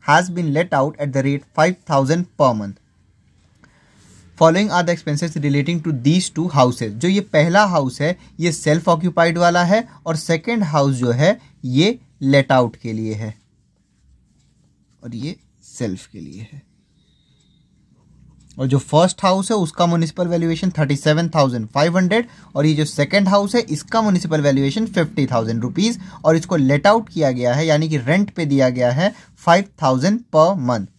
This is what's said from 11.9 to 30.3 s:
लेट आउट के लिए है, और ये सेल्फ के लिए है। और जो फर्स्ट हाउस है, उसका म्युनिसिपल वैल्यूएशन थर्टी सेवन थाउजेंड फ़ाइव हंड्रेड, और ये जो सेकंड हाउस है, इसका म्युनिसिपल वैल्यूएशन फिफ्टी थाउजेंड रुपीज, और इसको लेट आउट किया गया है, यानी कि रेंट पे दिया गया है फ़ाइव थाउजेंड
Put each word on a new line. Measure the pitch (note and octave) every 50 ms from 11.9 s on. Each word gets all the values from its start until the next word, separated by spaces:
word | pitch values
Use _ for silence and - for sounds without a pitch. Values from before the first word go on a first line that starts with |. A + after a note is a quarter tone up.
| B3 - - _ _ _ C#3
लेट | C3+ C#3 C#3 C3+ - C#3
आउट | C3 B2+ A#2 A#2
के | - _ A#2 A2
लिए | A2 A2 A2 G#2+
है, | G#2 A2+ G#2+ G#2+ _ _ _ _ _ _ _ _ _ _ _ _ _ _ _ _ _ _ _ _ _ _ _ _ _ _ _ _ _ _ _ _ _ -
और | A#2+ A#2
ये | A2+ B2 D3+ G3 _ _ _ _ _ _
सेल्फ | - - - B2 G#2+ F2+ F#2+ -
के | _ - G2+
लिए | D#2+ C#2 C#2 G2 A2+ - -
है। | C#3 _ _ _ _ _ _ _ _ _ _ _ _ _ _ _ _ _ _ _ _ _ _ _ _ _ _ _ _ _ _ _ _ - - _ _ _ _ - -
और | C3
जो | C3 C3 C#3
फर्स्ट | - - - D3+ E3+ F#3 - - -
हाउस | F#3+ F#3 F#3+ G3 -
है, | A#3
उसका | G#3 F3+ D#3 - - F3
म्युनिसिपल | F3 E3+ E3+ E3 D#3 - - F3+ F3
वैल्यूएशन | F3 E3+ E3 E3 E3 D#3+ - F#3
थर्टी | - - D#3 C3+ C#3+
सेवन | C#3 - D#3 D3+ D#3 F3 E3
थाउजेंड | - D#3+ C#3+ C3+ B2 A#2+ A2 G#2+
फ़ाइव | - C#3 D3 E3+ E3+
हंड्रेड, | F#3+ F#3 F3+ G3+ A3+ A#3+ A#3+ - - - - -
और | C#3 D3
ये | D#3 D#3
जो | D3 D#3
सेकंड | D3 - - D3 C#3+ - G3+ G3+ F#3+
हाउस | G3 G3+ G3+ G3+ G3+
है, | B3
इसका | A3+ - D3+ D3 - - - A3+ A3
म्युनिसिपल | G#3+ F#3+ F3 F3 E3 D#3 D3+
वैल्यूएशन | C#3+ C#3+ C3+ C3+ C#3 C3+ C#3 A3 A3
फिफ्टी | A3 - G3 F3 - - - C#3
थाउजेंड | B2+ B2+ A#2 A2+ A2 A2+ A#2 A2+
रुपीज, | B2+ - E3 F#3+ A#3+ A#3 - - - - - -
और | D#3 D#3+
इसको | E3 E3 - F#3
लेट | D#3+ C3+ C3 C#3 D3 D3
आउट | G3 G#3+ A#3 A3 -
किया | - E3+ D#3 C#3
गया | B2+ B2 B2 A#2+ A#2+
है, | C#3+ D#3+
यानी | D#3+ D3+ D3 D#3+ D#3+
कि | D#3 C#3+
रेंट | A#2 B2 D#3+ F#3+ G#3 G3
पे | - - E3
दिया | D3 C#3 C3+ C3 B2+
गया | B2 B2+ B2 A#2+
है | B2 C#3 F3 G3+ A3+ - - _ _
फ़ाइव | _ - - E3+ F#3+ G3 - _ - D#3+
थाउजेंड | C3+ C3 C3 C3+ F3+ G#3 A#3 - _